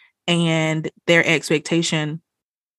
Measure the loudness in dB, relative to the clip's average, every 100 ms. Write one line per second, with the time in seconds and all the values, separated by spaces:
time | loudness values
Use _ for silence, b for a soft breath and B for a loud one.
0 | b _ -2 0 2 0 0 -2 -6 -6
1 | 0 2 4 0 0 -2 0 -2 0 -2
2 | -2 -6 -12 _ _ _ _